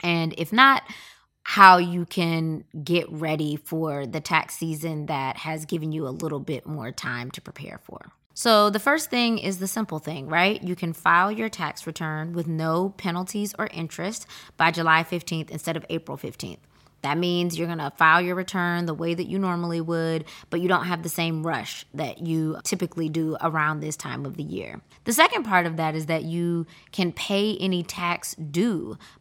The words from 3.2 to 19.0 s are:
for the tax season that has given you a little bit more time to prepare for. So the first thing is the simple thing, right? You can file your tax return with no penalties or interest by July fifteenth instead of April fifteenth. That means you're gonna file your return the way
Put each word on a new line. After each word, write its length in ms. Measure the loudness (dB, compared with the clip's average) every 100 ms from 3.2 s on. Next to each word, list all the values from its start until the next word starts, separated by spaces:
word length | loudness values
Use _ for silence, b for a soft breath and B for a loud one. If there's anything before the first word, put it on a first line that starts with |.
| -2 -2 -2 -4
for 480 | -6 -4 -2 -4 -6
the 160 | -6
tax 340 | 0 0 0 -4
season 520 | -6 -4 -4 -6 -4
that 300 | -2 -2 -4
has 280 | -6 -8 -4
given 260 | -4 -2
you 160 | -4 -4
a 20 |
little 300 | -4 -6 -6
bit 260 | -6 -6 -6
more 260 | -8 -8
time 400 | -8 -6 -6 -6
to 100 | -10
prepare 380 | -16 -16 -14 -16
for. 280 | -16 -20 -20 -20 _
So 360 | -2 6 6 6
the 100 | 4
first 300 | 2 2 2
thing 280 | 0 2 0
is 200 | -2 -2
the 100 | -4
simple 320 | -4 -4 -6
thing, 280 | -8 -8 -2
right? 340 | 2 2 2
You 140 | -4 -4
can 180 | -4
file 380 | 0 4 6 4
your 180 | 0 -4
tax 380 | -4 -6 -6 -10
return 460 | -6 -4 -4 -4
with 140 | -4 -2
no 420 | -2 0 0 0
penalties 680 | -2 -4 -4 -4 -6 -6 -6
or 100 | -8
interest 540 | -6 -8 -6 -8 -8 -12 B B B
by 160 | 2
July 320 | 2 4 4
fifteenth 460 | 4 -4 -4 -6 -6
instead 260 | -8 -6 -6
of 100 | -4
April 260 | -6 -6 -10
fifteenth. 440 | -10 -10 -12 -14 _ b b b
That 140 | -2 0
means 400 | 2 2 0 -2
you're 100 | -4
gonna 260 | -4 -6 4
file 260 | 6 6
your 140 | 4 -2
return 500 | -2 0 0 0 -2
the 80 |
way 200 | -2